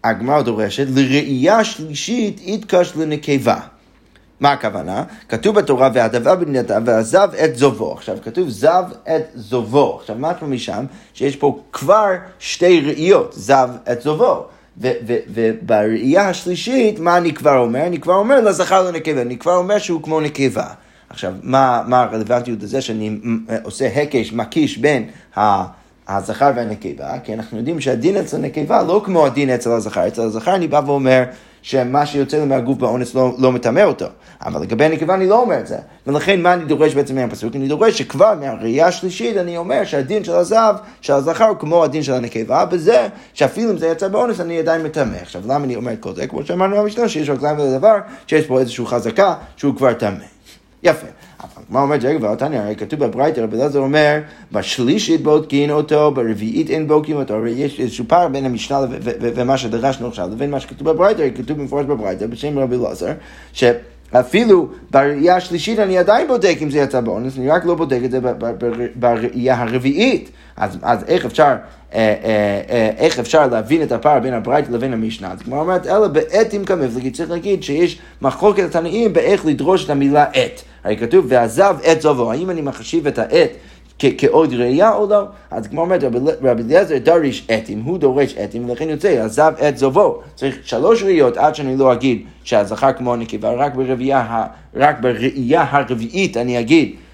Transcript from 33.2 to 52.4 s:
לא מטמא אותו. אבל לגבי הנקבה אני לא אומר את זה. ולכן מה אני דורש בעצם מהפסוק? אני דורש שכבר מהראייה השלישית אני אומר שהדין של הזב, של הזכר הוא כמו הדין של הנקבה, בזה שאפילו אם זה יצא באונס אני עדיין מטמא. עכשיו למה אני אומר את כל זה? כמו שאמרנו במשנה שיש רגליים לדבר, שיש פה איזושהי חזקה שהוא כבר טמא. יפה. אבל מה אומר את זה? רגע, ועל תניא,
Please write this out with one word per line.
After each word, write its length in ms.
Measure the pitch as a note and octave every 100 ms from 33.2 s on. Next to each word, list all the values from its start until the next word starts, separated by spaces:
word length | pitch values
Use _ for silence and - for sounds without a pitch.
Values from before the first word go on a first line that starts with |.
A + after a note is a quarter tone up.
| B2+ B2
לא 140 | C3
מטמא 280 | B2 A2+ C#3
אותו. 260 | G3+ B2+ - - - - -
אבל 160 | D2
לגבי 240 | F#2 A2+ D3+
הנקבה 280 | D#3+ E3
אני 140 | F#3+ F#3
לא 140 | A3
אומר 180 | A#3+ C#3+
את 80 | G2
זה. 100 | - - - -
ולכן 340 | D3 E3+ G3
מה 120 | F3
אני 120 | F3+ D3+
דורש 280 | C#3 D#3
בעצם 220 | C#3 C3+ C3+
מהפסוק? 400 | A#2+ G#2 A2+ C3+
אני 120 | C3+
דורש 300 | D3+ A3 -
שכבר 360 | B2 C3+ G#3+ F3+
מהראייה 480 | C#3 A2+ A2+ C3+ E3+
השלישית 500 | F3+ F#3 F3 A#3 G3+
אני 200 | F3 E3+
אומר 280 | F3 F3+ G3
שהדין 380 | C#3+ C3 G#3
של 120 | E3+ F3
הזב, 380 | F3 A3 A3 G3 - -
של 120 | -
הזכר 320 | C#3 C#3 E3+ A3
הוא 120 | G3+
כמו 260 | D3+ E3+
הדין 200 | D#3 D#3
של 100 | C#3
הנקבה, 520 | B2+ A#2 A#2 A2 C#3 F3
בזה 420 | F3 D#3+ A#3 G3+ - -
שאפילו 380 | - C3+ F3+ A3+
אם 60 | F3
זה 100 | D#3+
יצא 200 | D#3+ G3
באונס 320 | G3+ A#3+ F3+
אני 200 | E3+ E3+
עדיין 240 | D#3+ E3
מטמא. 320 | D#3 D#3 A#2+ F2+
עכשיו 200 | F2 F2+ G#2
למה 200 | C#3+ C#3
אני 100 | A#2
אומר 180 | B2
את 60 | A2
כל 160 | - -
זה? 120 | C3
כמו 180 | - D#3
שאמרנו 320 | F3 F#3+ G3+
במשנה 320 | G#3 G#3+ A#3
שיש 200 | D#3 C#3+
רגליים 280 | C#3 D3 D3+
לדבר, 380 | C#3+ C3+ G#3 G#3 - - -
שיש 180 | D#3 -
פה 140 | F#3
איזושהי 260 | B2+ A2+ A#2
חזקה 480 | A#2+ A2+ A2+ G3 D#3+ - -
שהוא 180 | C#3+ A#2
כבר 180 | C3
טמא. 320 | A#2 G#2+ F#2+ - _ - - _ _
יפה. 240 | E3+ D#3 - - - -
אבל 240 | - - -
מה 120 | A#2+
אומר 140 | C#3 D3
את 60 |
זה? 60 | B2+
רגע, 100 | D#3
ועל 140 | G#2+
תניא, 240 | A2